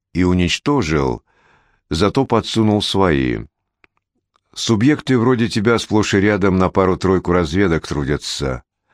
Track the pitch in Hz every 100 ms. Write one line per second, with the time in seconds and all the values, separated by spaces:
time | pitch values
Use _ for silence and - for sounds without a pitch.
0 | _ 85 90 90 87 - 147 143 78 78
1 | 65 57 _ _ _ _ _ _ _ 82
2 | 101 135 127 113 - 113 107 104 - 98
3 | 92 69 62 55 55 _ _ _ _ _
4 | _ _ _ _ _ - - 107 135 147
5 | - 127 120 120 113 113 107 113 - 104
6 | 98 101 101 104 98 92 92 98 92 87
7 | 92 90 87 90 78 92 95 78 - 73
8 | 69 69 - - 67 62 _ _ _